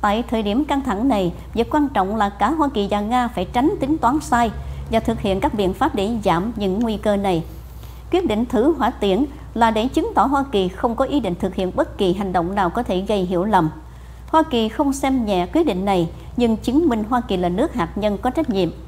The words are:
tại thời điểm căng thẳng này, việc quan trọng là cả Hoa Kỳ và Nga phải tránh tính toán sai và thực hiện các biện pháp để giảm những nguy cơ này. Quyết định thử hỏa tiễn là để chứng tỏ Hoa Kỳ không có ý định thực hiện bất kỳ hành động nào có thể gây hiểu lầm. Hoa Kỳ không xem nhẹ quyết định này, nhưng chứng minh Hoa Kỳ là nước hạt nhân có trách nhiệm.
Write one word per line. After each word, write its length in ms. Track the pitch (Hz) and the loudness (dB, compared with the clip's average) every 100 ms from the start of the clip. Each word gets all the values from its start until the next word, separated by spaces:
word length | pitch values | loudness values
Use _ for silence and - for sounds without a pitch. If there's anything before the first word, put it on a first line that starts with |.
tại 240 | 208 214 240 | 2 0 0
thời 120 | 226 | -2
điểm 220 | 208 214 | 0 0
căng 160 | 294 277 | 0 -2
thẳng 280 | 269 196 269 | -2 0 2
này, 240 | 214 175 165 - | 2 0 -4 -8
việc 160 | - 233 | -2 0
quan 180 | 311 285 | 2 2
trọng 280 | 220 190 220 | 0 0 0
là 120 | 202 | -2
cả 220 | 202 202 | 0 0
Hoa 180 | 320 285 | 2 0
Kỳ 140 | 202 202 | 0 -2
và 100 | 208 | -2
Nga 280 | 208 247 240 | 0 0 0
phải 160 | 175 | -2
tránh 300 | 185 240 285 415 | -2 2 2 0
tính 180 | 269 320 | -2 2
toán 220 | - 294 | 2 0
sai 300 | - 240 233 - - - - | 0 2 2 -2 -10 -10 -2
và 100 | 226 | 0
thực 200 | 220 226 | 0 -2
hiện 200 | 214 190 | 0 0
các 140 | - | 0
biện 200 | 208 190 | 0 0
pháp 200 | 185 277 | 2 0
để 160 | - 196 233 | 0 -2 0
giảm 280 | 196 165 202 226 | 2 2 0 -2
những 240 | 202 190 | -2 0
nguy 160 | 233 208 | -2 0
cơ 200 | 214 202 | 0 0
này. 280 | 196 170 165 - - - - - - | 2 0 -2 -12 -16 -16 -16 -16 -2
Quyết 160 | 349 349 | 0 2
định 200 | 214 240 | 0 0
thử 260 | 247 262 | 2 2
hỏa 180 | 302 233 | 4 0
tiễn 340 | 254 202 190 294 - - | 0 0 2 0 -4 -10
là 160 | 226 226 | 2 2
để 180 | 220 240 | 4 0
chứng 240 | - 440 | 0 0
tỏ 100 | - | 2
Hoa 200 | 226 277 277 | 2 2 2
Kỳ 160 | 208 185 | 0 0
không 280 | - 247 233 | 0 -2 0
có 80 | |
ý 160 | 269 285 | 0 0
định 140 | 220 | 0
thực 200 | 175 - | -2 -4
hiện 180 | 185 185 | -2 -2
bất 240 | 196 320 - | -2 -4 0
kỳ 160 | 190 | 0
hành 180 | 185 196 | 2 0
động 220 | 180 170 | 0 0
nào 160 | 202 180 | 0 0
có 120 | - | -2
thể 180 | 240 185 | -2 -2
gây 240 | 202 208 | 0 0
hiểu 200 | 175 185 | 0 0
lầm. 260 | 196 196 156 - - - - - - | 2 2 2 -2 -16 -18 -18 -18 0
Hoa 140 | 320 320 | 2 2
Kỳ 180 | 240 220 | 0 0
không 240 | - 285 | 0 0
xem 320 | 269 269 262 | 0 0 0
nhẹ 220 | 214 190 175 | 2 0 2
quyết 140 | 311 311 | 2 2
định 180 | 185 | 0
này, 260 | 196 190 165 - - - | 2 2 0 -4 -8 0
nhưng 200 | 233 214 | 2 2
chứng 320 | - 262 339 | 2 4 4
minh 160 | 226 208 | 2 0
Hoa 120 | 247 | -2
Kỳ 160 | 233 190 | 0 0
là 120 | 175 | 0
nước 260 | 180 311 | 0 0
hạt 240 | 247 165 - | 0 -4 -2
nhân 200 | 208 202 | -2 0
có 120 | 247 | -2
trách 200 | 247 220 | -2 -2
nhiệm. 200 | 196 170 - | 0 0 -2